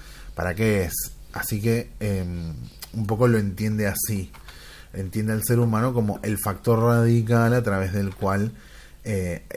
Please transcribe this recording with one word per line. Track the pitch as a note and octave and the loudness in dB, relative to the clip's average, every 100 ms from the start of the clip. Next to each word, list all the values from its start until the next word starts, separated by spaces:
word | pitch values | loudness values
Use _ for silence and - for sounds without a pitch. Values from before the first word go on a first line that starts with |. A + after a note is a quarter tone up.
| - - - - | -18 -18 -12 -6
¿para | F2 | -4
qué | F2 A2 G#2 | 0 2 2
es? | E2+ - - - - | 0 -4 -8 -12 -14
Así | - - G#2 | -8 -4 -2
que, | A2+ A#2 - - | 0 0 -2 -6
em, | G#2+ G2 F2 F2 E2 C#2 A#1 - - | -2 -2 -2 -4 -6 -8 -10 -14 -10
un | A2 G#2+ | -4 -2
poco | A2 B2 | 2 4
lo | A2+ | 4
entiende | G2+ F#2+ G#2+ G#2+ G#2 | 2 -2 -2 0 0
así. | F#2 - G2+ F#2 - - - - - - | -2 -2 -4 -6 -12 -20 -20 -18 -20 -14
Entiende | - F#2+ A2 G#2+ | -8 -6 -2 0
al | A2 | 0
ser | - A#2+ | 2 4
humano | A#2+ A2 B2+ | 4 2 2
como | A#2+ G#2+ - | 2 0 -2
el | G#2+ G#2 | -2 -2
factor | G#2 F2+ - A2+ | -2 -2 2 4
radical | A#2 A#2 A#2 A#2 A2+ A#2 A#2 | 6 4 6 4 4 4 4
a | B2 | 2
través | A2+ G2 F#2+ | 2 0 0
del | G2+ G2 | 0 -2
cual, | - G2 G2 A2 - - - - - | -2 0 0 0 -4 -18 -20 -20 -12
eh, | A#2+ G2+ F2+ E2+ - | -6 -2 -2 -6 -8